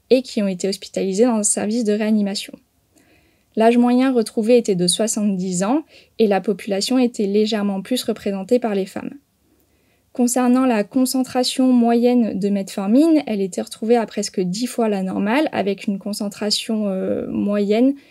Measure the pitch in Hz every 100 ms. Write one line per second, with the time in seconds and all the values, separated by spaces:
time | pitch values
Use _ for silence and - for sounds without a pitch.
0 | _ 262 - 233 196 180 190 202 - -
1 | 185 190 247 220 208 208 202 233 208 208
2 | 214 214 196 208 - - _ _ _ _
3 | _ _ _ _ _ 214 226 240 240 247
4 | 262 247 214 - 214 240 - 180 180 -
5 | 220 220 208 190 190 180 196 302 - -
6 | _ - 220 190 190 196 - 196 208 254
7 | 240 240 196 202 214 214 202 196 190 247
8 | - 220 208 196 190 247 226 196 190 -
9 | - 285 _ _ _ _ _ _ _ _
10 | _ - 240 254 247 247 262 220 208 262
11 | 254 262 254 254 247 - 254 247 233 233
12 | 240 247 214 190 202 202 190 - 196 254
13 | 330 311 254 208 190 220 220 - 220 240
14 | 208 - 202 - 180 202 247 - 226 196
15 | 185 196 202 269 320 220 196 196 - 196
16 | 202 208 202 - 208 - - 220 202 190
17 | 190 208 - 208 202 208 202 214 269 277
18 | -